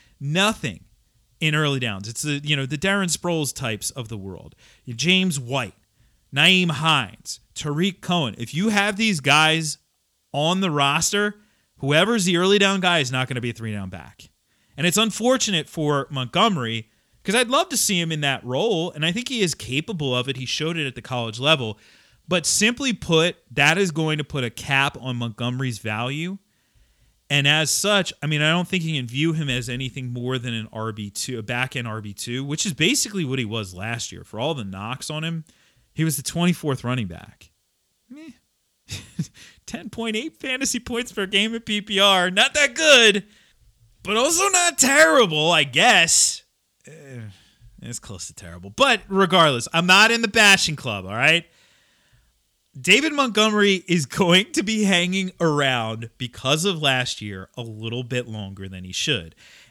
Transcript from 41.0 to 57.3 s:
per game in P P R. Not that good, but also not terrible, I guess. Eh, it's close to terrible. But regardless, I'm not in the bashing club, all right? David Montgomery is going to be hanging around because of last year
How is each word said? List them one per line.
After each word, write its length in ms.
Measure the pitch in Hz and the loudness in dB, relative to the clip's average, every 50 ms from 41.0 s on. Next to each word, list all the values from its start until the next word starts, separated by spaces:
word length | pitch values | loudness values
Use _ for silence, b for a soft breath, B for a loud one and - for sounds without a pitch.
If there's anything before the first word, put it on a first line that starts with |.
| 247 - | -6 -6
per 140 | - 214 196 | -6 -6 -6
game 300 | 190 202 196 208 220 226 | -2 0 -2 -2 0 -4
in 80 | 226 - | -8 -6
P 180 | - 208 208 | -6 -6 -6
P 180 | 202 214 208 190 | -4 -4 0 2
R. 320 | 202 202 196 185 180 180 | 4 4 4 4 2 2
Not 220 | 180 202 247 277 - | 2 2 0 2 2
that 220 | 294 285 277 233 | 2 0 0 2
good, 500 | 320 320 302 277 247 226 214 196 202 - b b b b b b b b _ _ _ _ _ _ _ - | 2 6 8 8 8 8 8 6 4 -2 b b b b b b b b _ _ _ _ _ _ _ -6
but 160 | 175 214 226 | -2 0 2
also 280 | 254 311 330 349 392 403 | 2 2 2 2 0 2
not 260 | 381 359 349 349 285 | 2 4 2 2 2
terrible, 720 | - 294 247 277 302 320 330 311 269 226 175 156 151 151 170 170 | 2 2 4 6 6 6 8 8 6 4 4 2 0 2 4 4
I 120 | 156 147 | 4 2
guess. 800 | 139 123 151 202 247 214 180 165 160 - - - - - - _ _ _ _ _ _ _ _ _ | 2 2 4 6 6 8 6 6 6 4 2 2 2 0 -6 _ _ _ _ _ _ _ _ _
Eh, 340 | 139 156 160 143 135 131 120 110 104 95 b b b b b b b b - | -20 -20 -20 -20 -16 -14 -14 -14 -14 -18 b b b b b b b b -18
it's 180 | - 104 95 - | -16 -14 -14 -14
close 280 | - - 101 87 - | -14 -14 -14 -14 -14
to 80 | - - | -14 -16
terrible. 340 | - - 85 85 90 87 98 | -16 -18 -16 -16 -14 -16 -14
But 320 | - - 269 269 233 190 - - | 0 4 6 6 6 4 0 -2
regardless, 600 | 196 190 196 170 185 180 165 151 131 120 - - - | 4 4 4 6 8 8 8 6 6 2 -2 -2 0
I'm 140 | 165 175 | 0 6
not 240 | 180 185 196 214 220 | 8 8 8 10 8
in 100 | 233 233 | 6 2
the 80 | 233 214 | 0 0
bashing 480 | 202 226 214 202 196 - - 170 151 | 4 6 8 8 8 6 4 -2 -4
club, 300 | - - 127 104 98 92 | -4 -4 -4 -4 -4 -6
all 60 | 92 104 | -6 -2
right? 340 | 113 131 151 165 170 - b b b b b b b b b b b b b b b b b b b _ _ _ _ _ _ _ 135 | 2 4 4 4 4 0 b b b b b b b b b b b b b b b b b b b _ _ _ _ _ _ _ -8
David 320 | 123 175 196 262 294 320 294 | 2 4 4 4 4 2 0
Montgomery 720 | 285 269 247 196 214 214 220 214 208 202 202 190 180 - | 0 -2 0 2 2 2 2 2 2 4 2 2 0 0
is 200 | - 170 175 139 | 0 0 0 0
going 460 | - - - 196 170 175 185 190 - - | -2 -2 -2 2 4 4 4 2 0 -4
to 100 | - 202 | -4 -2
be 220 | 202 220 214 208 | -2 0 0 2
hanging 480 | 196 190 175 175 180 185 190 185 185 - - | 2 2 2 2 0 -2 -2 -4 -4 -4 -2
around 680 | 175 160 147 147 139 135 127 120 110 110 113 113 113 110 _ | 0 0 2 2 0 0 0 0 -2 -4 -6 -8 -10 -14 _
because 480 | _ 127 117 - - - 131 147 156 175 | _ -12 -10 -10 -6 -2 0 0 0 0
of 160 | 202 180 156 | -2 -2 0
last 400 | 151 139 131 127 123 - - - | 0 0 0 0 0 -4 -6 -8
year 300 | 107 104 | -10 -12